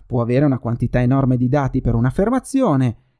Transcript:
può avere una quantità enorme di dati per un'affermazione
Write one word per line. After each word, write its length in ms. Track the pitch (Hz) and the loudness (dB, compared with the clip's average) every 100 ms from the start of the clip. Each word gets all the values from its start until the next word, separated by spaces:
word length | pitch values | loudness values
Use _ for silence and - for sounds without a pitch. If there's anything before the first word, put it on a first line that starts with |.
| - | -6
può 160 | 127 | -4
avere 240 | 117 123 147 | 0 2 2
una 140 | 127 | 0
quantità 420 | 120 117 120 123 | -4 -4 -2 0
enorme 360 | 123 135 131 123 | 2 2 2 2
di 100 | 123 | 0
dati 320 | 143 131 131 | 0 0 -2
per 140 | 139 117 | -2 0
un'affermazione 1000 | 127 156 208 262 - 269 240 135 127 - _ _ | 0 0 0 -2 -2 0 0 2 0 -4 _ _